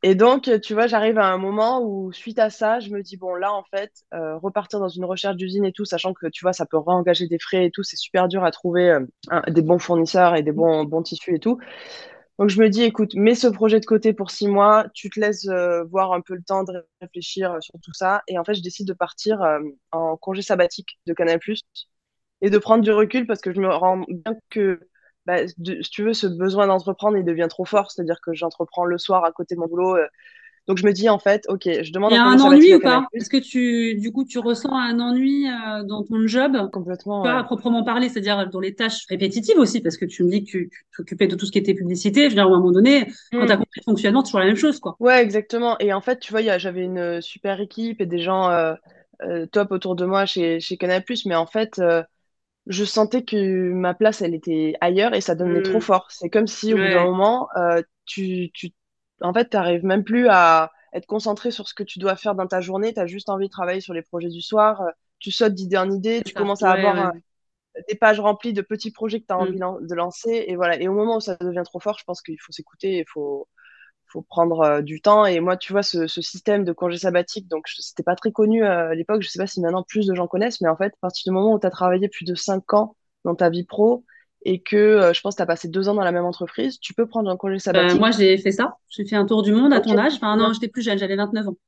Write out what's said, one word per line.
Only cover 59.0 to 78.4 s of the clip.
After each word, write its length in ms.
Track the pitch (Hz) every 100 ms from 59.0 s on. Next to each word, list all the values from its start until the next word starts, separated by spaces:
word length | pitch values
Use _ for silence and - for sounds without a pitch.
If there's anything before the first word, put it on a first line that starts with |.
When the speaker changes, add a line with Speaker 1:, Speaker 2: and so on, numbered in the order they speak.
| _ _
Speaker 1:
en 100 | 175
fait, 120 | 190 240
t'arrives 380 | 214 175 175
même 200 | 190 196
plus 240 | 202 233 247
à 440 | 190 170 160 160 _ _
être 120 | - -
concentré 440 | 214 214 202 240
sur 160 | 226 202
ce 60 |
que 100 | -
tu 140 | 202 185
dois 160 | 190 190
faire 180 | 214 190
dans 100 | 185
ta 120 | 185
journée. 340 | 180 190 220
T'as 120 | 226 175
juste 220 | 185 196
envie 160 | 196 196
de 40 |
travailler 280 | 196 175 185
sur 120 | 190
les 80 | 170
projets 280 | 165 175 170
du 120 | 170
soir. 400 | - 214 214 208
Euh, 80 | 180 - _ _
tu 100 | -
sautes 220 | 190 220
d'idée 240 | 190 190 190
en 120 | 190
idée. 320 | 196 202 233
Speaker 2:
C'est 60 | -
Speaker 1:
Tu 60 |
Speaker 2:
ça. 100 | 196
Speaker 1:
commences 200 | 202 202
à 80 | 202
Speaker 2:
Ouais, 0 |
Speaker 1:
avoir, 280 | 190 202 190
Speaker 2:
ouais. 80 | 190
Speaker 1:
euh, 20 | 170 _ _ _ _ _ - 190
des 80 | 214
pages 240 | 226 214
remplies 320 | 208 208 240
de 80 | 202
petits 300 | 196 214 226
projets 280 | - 220 220
que 60 | _
t'as 100 | 185
Speaker 2:
Mm. 60 |
Speaker 1:
envie 140 | 185 185
lan-, 220 | 185 190
de 140 | 165
lancer. 500 | 170 175 - 233 226 220
Et 80 | 180
voilà. 240 | 175 165
Et 80 | 180
au 60 |
moment 220 | 196 214 226
où 40 |
ça 160 | 214 180
devient 220 | 180 180
trop 160 | 170 180
fort, 180 | 208 208
je 60 |
pense 180 | - 175
qu'il 180 | - 160
faut 120 | -
s'écouter, 460 | 156 156 _ 190 185
il 60 | 160
faut, 400 | - 143 139 - _ _ _ _ _ _
faut 160 | 120
prendre, 380 | - - 170 165
euh, 200 | 156 147
du 180 | 147 156
temps. 240 | - 208 208
Et 140 | 175
moi, 160 | 175 185
tu 140 | -
vois, 100 | 190
ce, 240 | 196 175 160
ce 160 | -
système 420 | 160 180 - 208
de 80 | 185
congé 240 | 170 180 170
sabbatique, 500 | 180 175 180 - 185
donc, 160 | 160 -
je, 80 | -
c'était 200 | - -
pas 140 | 175 180
très 160 | -
connu, 320 | 208